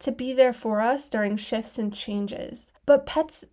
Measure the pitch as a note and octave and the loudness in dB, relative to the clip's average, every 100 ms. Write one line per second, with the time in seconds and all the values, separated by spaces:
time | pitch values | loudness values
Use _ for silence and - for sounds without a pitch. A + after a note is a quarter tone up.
0 | C4+ A#3+ B3+ C4 B3+ A#3+ A3+ G#3 A3+ C#4 | -6 -4 0 4 4 4 -2 0 2 0
1 | - A3 G3+ G#3 - A3 A3 - G#3 G#3 | -2 -2 0 -2 -4 -6 -4 -6 -6 -6
2 | - G3+ G3+ - - - - _ - C#4+ | -6 -6 -6 -8 -10 -14 -20 _ 4 4
3 | C#4+ D4+ D#4 - - | 4 -2 -2 -6 -20